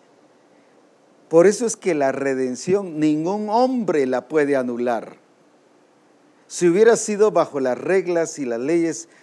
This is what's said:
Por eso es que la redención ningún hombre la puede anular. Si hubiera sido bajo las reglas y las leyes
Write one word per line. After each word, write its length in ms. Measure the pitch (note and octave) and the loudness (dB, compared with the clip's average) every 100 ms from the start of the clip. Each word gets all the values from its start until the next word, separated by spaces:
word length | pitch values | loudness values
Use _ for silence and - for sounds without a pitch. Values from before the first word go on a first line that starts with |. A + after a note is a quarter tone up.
| _ _ _ _ _ _ _ _ _ _ _ _ - | _ _ _ _ _ _ _ _ _ _ _ _ 0
Por 180 | E3 F3+ | 4 6
eso 200 | G3+ A#3 | 4 -4
es 100 | - | -4
que 180 | F#3+ | -4
la 160 | D#3 C3+ | 0 0
redención 880 | C3 C#3 C3 B2+ B2 - G3 F#3+ D3+ | -2 -2 -2 -4 -6 -2 -4 -4 -2
ningún 520 | D3+ D3+ E3 G#3 G#3 | 0 0 -2 -4 -2
hombre 560 | A3+ C4 B3+ F#3 D#3 C3 | 0 0 0 -2 0 0
la 220 | B2+ - | -2 -2
puede 280 | D#3 C#3+ C#3 | 0 2 0
anular. 640 | B2 A#2+ B2 A2+ F#2+ - _ _ _ _ _ _ _ _ _ _ _ _ - | -2 -4 -2 -4 -6 -18 _ _ _ _ _ _ _ _ _ _ _ _ -16
Si 200 | - F3 | 0 2
hubiera 300 | F3 A3 A3 | 6 6 4
sido 360 | - G#3 G#3+ | 0 0 2
bajo 280 | E3+ D3 C#3+ | 2 0 -2
las 160 | C3 A#2+ | -2 -2
reglas 600 | C#3+ F#3+ F3 E3+ D#3+ - | 0 0 0 -2 -2 -6
y 80 | B2+ | -6
las 140 | A#2 | -4
leyes 500 | C3+ E3+ E3 D3+ - _ | 0 0 0 -4 -12 _